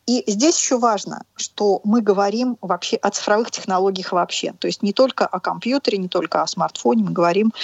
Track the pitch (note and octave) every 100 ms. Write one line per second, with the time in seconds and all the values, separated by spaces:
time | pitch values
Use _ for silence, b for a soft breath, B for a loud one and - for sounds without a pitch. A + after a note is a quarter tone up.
0 | - B3 G#3+ G3+ D4+ E4+ - B3 A#3 G3+
1 | - - - - - - G#3 F#3+ G#3 A#3
2 | G#3 F#3+ G3+ A3 B3+ A#3 F3+ F3 - A3
3 | G3+ - - G#3+ A#3 - - F#3 G3 F#3+
4 | F#3 F3+ F3 - E3 - F3+ - G3+ G3+
5 | C4 - G3 F3+ F3+ E3+ A#3 C#4 - G#3
6 | F3+ F3+ E3+ - D#3+ - D#3+ - A#3 A#3
7 | F#3+ E3+ F3 F3 A3 B